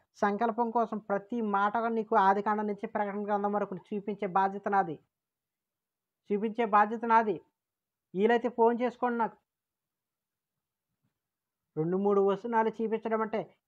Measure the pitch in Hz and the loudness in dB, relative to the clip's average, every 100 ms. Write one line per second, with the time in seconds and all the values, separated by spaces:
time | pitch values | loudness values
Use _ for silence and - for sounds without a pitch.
0 | _ - 208 202 233 220 233 226 220 214 | _ -4 -2 0 -2 -2 -2 0 -2 -4
1 | - 202 196 240 220 196 202 233 226 226 | -4 -4 -4 -6 -2 0 0 0 -2 -2
2 | 214 220 190 202 208 208 208 202 220 214 | 0 4 4 4 0 -2 -2 -6 -6 -4
3 | 208 202 208 202 202 208 196 185 - 208 | -4 -4 -2 -2 0 -2 -4 -8 -8 -8
4 | 196 196 202 185 190 196 202 196 180 143 | -6 -6 -2 0 0 -2 -2 0 0 -4
5 | _ _ _ _ _ _ _ _ _ _ | _ _ _ _ _ _ _ _ _ _
6 | _ _ - 208 220 214 233 208 208 226 | _ _ -6 -4 -4 -2 2 2 2 0
7 | 233 226 214 165 - _ _ _ _ _ | 2 2 2 -2 -8 _ _ _ _ _
8 | _ 180 214 233 233 233 226 233 247 226 | _ 0 2 2 0 2 2 2 -2 -2
9 | 247 233 220 - _ _ _ _ _ _ | -4 -2 -4 -6 _ _ _ _ _ _
10 | _ _ _ _ _ _ _ _ _ _ | _ _ _ _ _ _ _ _ _ _
11 | _ _ _ _ _ _ _ - 160 185 | _ _ _ _ _ _ _ -4 -2 0
12 | 202 202 196 196 240 226 220 220 220 220 | 2 4 4 2 0 0 0 0 -4 -4
13 | 220 220 220 220 170 _ | -2 -2 -2 -4 -6 _